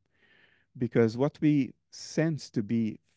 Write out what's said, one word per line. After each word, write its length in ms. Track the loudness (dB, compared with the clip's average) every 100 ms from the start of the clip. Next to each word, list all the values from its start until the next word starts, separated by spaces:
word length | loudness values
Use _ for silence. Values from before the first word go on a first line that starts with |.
| _ _ _ _ _ _ _ -8
Because 400 | -2 2 2 2
what 200 | -2 0
we 320 | 2 2 0 -6 _
sense 600 | -18 -8 -2 -2 -2 -6
to 120 | -6
be 360 | -2 -2 -2 -6 _